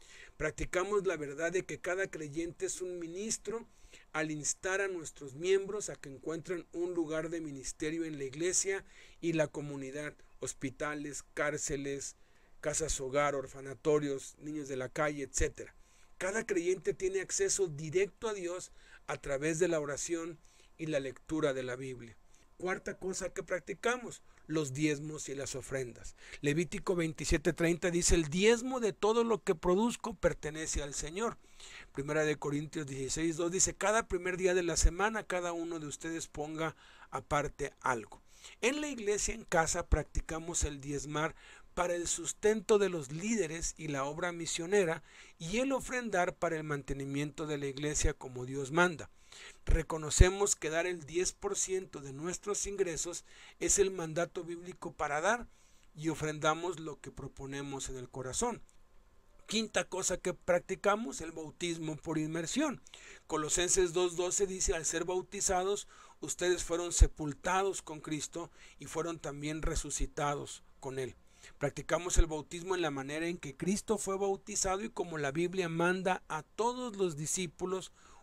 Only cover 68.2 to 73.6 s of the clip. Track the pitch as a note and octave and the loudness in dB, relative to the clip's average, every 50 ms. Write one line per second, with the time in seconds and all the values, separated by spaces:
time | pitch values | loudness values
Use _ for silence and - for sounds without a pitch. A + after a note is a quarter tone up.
68.2 | - - - E3 E3+ D3 - - - - - - D3 C#3 - D#3 D#3 E3+ E3 D#3 | -4 -6 -6 -8 -10 -10 -12 -18 -20 -20 -20 -16 -14 -6 -4 -2 -2 -2 -4 -6
69.2 | - D3+ C#3 C#3+ D3 D3+ D#3+ D#3+ D3 E3 D#3 - - D3 - - C#3+ - - - | -6 -8 -8 -6 -4 -4 -4 -2 0 0 0 -2 -2 -4 -2 -2 -2 -2 -2 0
70.2 | D3 C#3+ D3 C#3+ C3 - - - - - - - - C3+ C3 C3+ C3 A#2 - - | 0 0 0 -2 -4 -8 -12 -14 -18 -20 -18 -12 -10 -8 -4 -4 -4 -6 -6 -12
71.2 | - - - - - - - - - C#3 - - - - D#3+ D3 - - - - | -20 -20 -20 -20 -20 -20 -6 -2 -2 -2 -2 -4 -4 0 0 0 0 4 6 6
72.2 | - D#3+ D#3 D3+ C#3+ - - F3 E3+ F#3 F#3+ F3+ E3+ D3+ C#3 C3+ C3+ C#3 D3 D#3 | 6 6 4 -4 -6 -6 -10 -8 -4 -2 0 0 0 0 0 -2 -4 -4 -4 -4
73.2 | E3 E3+ F3 F3+ - C#3+ - - | -4 -4 -4 -6 -8 -12 -10 -4